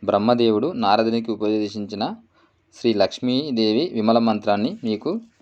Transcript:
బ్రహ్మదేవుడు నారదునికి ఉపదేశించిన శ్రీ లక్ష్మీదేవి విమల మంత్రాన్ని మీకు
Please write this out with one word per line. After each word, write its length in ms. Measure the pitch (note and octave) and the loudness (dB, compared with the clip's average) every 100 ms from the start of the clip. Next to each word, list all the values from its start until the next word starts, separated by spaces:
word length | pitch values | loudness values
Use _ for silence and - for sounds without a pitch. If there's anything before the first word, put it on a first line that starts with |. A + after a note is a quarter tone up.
బ్రహ్మదేవుడు 680 | G2 G2+ A2 A#2+ A#2 G#2+ C#3+ | -2 0 2 4 4 2 0
నారదునికి 600 | F3+ G2+ G#2+ A2+ A2+ A2+ | -2 0 2 2 -2 -4
ఉపదేశించిన 840 | G2+ G#2+ G#2+ G#2 G#2+ G2+ G2+ B2+ A#3 _ _ _ _ _ | -4 -2 -2 -2 -6 -8 -6 -8 -8 _ _ _ _ _
శ్రీ 200 | - A#2+ | -4 0
లక్ష్మీదేవి 960 | G#2 F#2+ - B2 B2+ D3+ A#2 A2 A2 F3 | 2 0 0 -2 -2 -2 0 2 2 0
విమల 260 | A#2 G#2+ A#2 | 0 2 4
మంత్రాన్ని 580 | A#2 G#2 G#2+ G2+ A#2+ G#3+ | 2 0 0 0 -2 -4
మీకు 360 | A#2 G#2 D3+ A3 - _ | -6 -4 -4 -6 -8 _